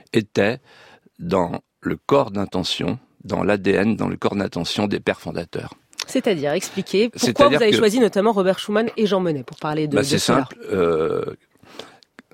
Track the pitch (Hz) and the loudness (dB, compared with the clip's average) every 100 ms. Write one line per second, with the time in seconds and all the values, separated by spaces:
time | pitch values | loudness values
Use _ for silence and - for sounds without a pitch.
0 | _ - 101 - 101 127 _ - - - | _ -2 0 0 0 0 _ -20 -20 -20
1 | _ - 85 95 85 87 _ _ 87 80 | _ -12 -2 0 0 -4 _ _ -6 -6
2 | - 143 120 101 95 92 - - 85 123 | 2 2 2 -2 -4 -4 -4 -4 -4 -4
3 | _ _ - 98 92 104 95 92 107 98 | _ _ -6 -2 0 2 2 2 2 0
4 | 98 95 110 101 95 90 82 - 104 98 | -2 -2 -2 -2 -4 -4 -4 -2 0 0
5 | - 95 82 85 87 - - - _ - | -2 -4 -4 -8 -8 -8 -10 -16 _ -12
6 | - 269 247 175 143 165 - - 185 185 | -4 -2 0 0 0 -2 -4 -8 -2 0
7 | 233 - 233 220 285 285 226 214 220 226 | 0 0 -2 2 2 4 4 4 4 4
8 | 214 202 208 202 185 185 - 208 233 - | 2 4 2 2 2 0 0 -2 -2 0
9 | 208 190 180 147 123 - 156 151 151 139 | 0 2 0 -2 -6 -8 -4 -2 0 0
10 | 139 147 - 123 135 - - 95 85 80 | 0 0 2 2 0 -8 -6 0 2 2
11 | 80 87 - - _ _ - - - - | 0 -2 -4 -8 _ _ -20 -20 -20 -20
12 | _ _ - | _ _ -20